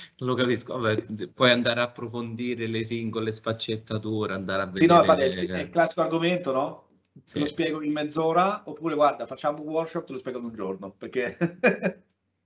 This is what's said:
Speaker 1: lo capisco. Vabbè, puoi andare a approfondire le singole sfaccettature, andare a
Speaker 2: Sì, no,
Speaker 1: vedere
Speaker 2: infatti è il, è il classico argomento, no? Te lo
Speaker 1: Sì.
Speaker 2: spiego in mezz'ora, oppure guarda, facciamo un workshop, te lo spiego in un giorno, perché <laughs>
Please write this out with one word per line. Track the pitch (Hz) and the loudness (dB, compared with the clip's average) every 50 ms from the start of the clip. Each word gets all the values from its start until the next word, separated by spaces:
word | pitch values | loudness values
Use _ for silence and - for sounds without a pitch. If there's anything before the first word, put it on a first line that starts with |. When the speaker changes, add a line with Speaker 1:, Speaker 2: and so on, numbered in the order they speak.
| - - _ - | -20 -20 _ -6
Speaker 1:
lo | 127 127 123 | -2 -2 2
capisco. | 123 127 123 117 107 - - - 127 | 2 2 2 2 0 -2 -8 -6 0
Vabbè, | 113 110 110 110 - 110 107 107 - - | 0 2 2 0 -2 -4 -8 -8 -8 -10
puoi | _ - 131 123 | _ 4 6 6
andare | 120 120 120 120 117 120 | 6 6 4 0 2 0
a | 123 | -2
approfondire | 120 - - 120 110 120 120 117 117 113 120 123 123 120 120 113 | -2 -4 -10 -10 -8 -6 -6 -6 -6 -6 -6 -4 -4 -4 -4 -4
le | 113 113 110 110 | -2 -2 -2 -2
singole | 113 117 117 113 110 110 110 110 110 | -2 -4 -4 -4 -4 -4 -2 -4 -4
sfaccettature, | 107 - - 113 113 113 - - 110 110 - - 113 107 110 110 110 107 107 95 95 | -6 -4 -4 -4 -4 -4 -4 -6 -6 -6 -4 -6 -6 -4 -4 -4 -2 -2 -2 -2 -4
andare | 98 95 92 95 98 | -6 -4 -2 -2 -2
a | 98 92 | -2 -2
Speaker 2:
Sì, | 90 95 160 | 2 4 6
no, | 170 170 165 | 8 8 8
Speaker 1:
vedere | 147 160 156 139 135 | 8 8 6 4 4
Speaker 2:
infatti | - - - | 0 0 -2
è | |
il, | 180 92 | -4 -4
è | 92 - | -2 -4
il | - - | -6 -2
classico | - 170 165 160 - 170 | 2 2 2 2 2 -2
argomento, | 160 - 165 165 165 175 180 175 175 135 | 0 0 0 0 2 2 0 0 -2 -2
no? | 127 131 147 147 - - _ _ _ _ _ _ | 0 0 -2 -2 -6 -12 _ _ _ _ _ _
Te | _ - _ - - 143 | _ -20 _ -8 -4 -2
lo | 147 | -2
Speaker 1:
Sì. | 143 | -2
Speaker 2:
spiego | - - 160 160 151 156 | -2 -2 -2 -2 -2 -2
in | 151 151 | -2 -2
mezz'ora, | 151 151 151 151 151 165 160 165 165 175 185 196 208 208 - | -2 -2 -4 -4 -2 0 0 4 4 4 4 2 0 -2 -8
oppure | 151 147 147 160 160 147 | -12 -12 -6 -4 -2 2
guarda, | 147 147 139 - - 113 | 4 4 4 4 0 -8
facciamo | - 131 - - 147 151 156 | -10 -8 -2 -2 -2 -2 -2
un | 147 156 | -6 -2
workshop, | 160 160 165 160 - 170 165 | -2 -2 -2 -2 -4 -8 -8
te | - | -6
lo | 135 127 | -10 -8
spiego | - 131 123 120 | -8 -8 -8 -6
in | 120 | -8
un | 117 110 | -10 -8
giorno, | 104 95 95 95 95 98 95 | -6 -6 -6 -6 -8 -10 -14
perché | - _ 117 - - 127 120 117 - | -12 _ -14 -6 -4 -2 -4 -4 -2
<laughs> | - 170 170 - - 254 208 190 - - 190 - - _ _ _ _ _ _ _ _ _ | -2 -2 -2 -2 2 2 2 2 2 -4 -6 -6 -6 _ _ _ _ _ _ _ _ _